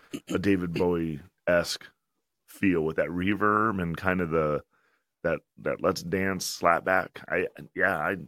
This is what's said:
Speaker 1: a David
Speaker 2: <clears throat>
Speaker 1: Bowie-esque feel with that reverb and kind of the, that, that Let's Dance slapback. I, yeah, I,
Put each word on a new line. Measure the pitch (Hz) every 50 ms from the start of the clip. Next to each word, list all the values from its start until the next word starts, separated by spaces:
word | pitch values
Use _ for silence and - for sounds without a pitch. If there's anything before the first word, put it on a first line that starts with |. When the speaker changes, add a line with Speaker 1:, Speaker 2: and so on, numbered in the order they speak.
| _ _ - - - - -
Speaker 1:
a | 92
David | 90 101 101 92 87 87 82
Speaker 2:
<clears throat> | -
Speaker 1:
Bowie-esque | 92 90 87 85 82 82 78 71 - - _ _ _ - 87 87 85 - - - - - _ _ _ _ _ _ _ _ _ _ _ _
feel | - - - 98 90 82 78
with | 80 78
that | - 78 73
reverb | 82 87 90 98 104 95 101 104 104 107 107 113 107 95 90
and | 85 82
kind | 78 - 95 92 92
of | 90 80
the, | 78 82 78 76 73 71 - _ _ _ _ _ _ _ _ _ _ _ -
that, | 82 80 73 - _ _ -
that | - 76 67 - 65
Let's | 85 95 - -
Dance | 87 85 95 95 98 95 90 - - - -
slapback. | - 87 85 80 - 92 92 92 87 - - - - -
I, | 78 87 92 - - - 76 - -
yeah, | 90 90 95 95 80
I, | 73 85 101 90 73